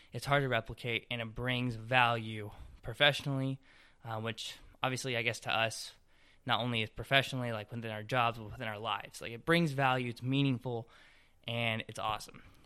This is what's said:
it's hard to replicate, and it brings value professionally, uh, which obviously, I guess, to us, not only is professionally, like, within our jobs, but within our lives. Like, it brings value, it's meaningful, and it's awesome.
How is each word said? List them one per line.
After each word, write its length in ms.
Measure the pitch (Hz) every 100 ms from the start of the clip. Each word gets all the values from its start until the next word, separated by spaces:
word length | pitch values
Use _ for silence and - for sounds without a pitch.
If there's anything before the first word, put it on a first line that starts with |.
| -
it's 120 | 120
hard 180 | - 143
to 60 | 135
replicate, 580 | 117 - 117 123 113 -
and 100 | 120
it 140 | 113
brings 400 | 113 123 123 123 110
value 760 | 110 127 120 117 110 110 101 - - -
professionally, 760 | - 113 147 139 143 135 135 135 - - - -
uh, 140 | 117 113
which 360 | 113 110 - - - -
obviously, 320 | 127 127 135
I 80 | 117
guess, 180 | 120 110
to 140 | -
us, 380 | 110 113 - - - _ _ _ - -
not 140 | 110
only 220 | 123 117
is 60 | 107
professionally, 640 | - 117 139 131 131 120
like, 180 | 110 104
within 200 | 117 113
our 120 | 107
jobs, 360 | 107 127 120 117
but 120 | 104
within 160 | 120 113
our 120 | 104
lives. 420 | 110 101 - -
Like, 120 | -
it 120 | 117
brings 280 | - 170 165
value, 360 | 135 131 131 123
it's 140 | 117
meaningful, 640 | 123 135 139 120 131 117 - - - - _ _ -
and 380 | 117 117 113 -
it's 120 | -
awesome. 440 | 110 107 - - - -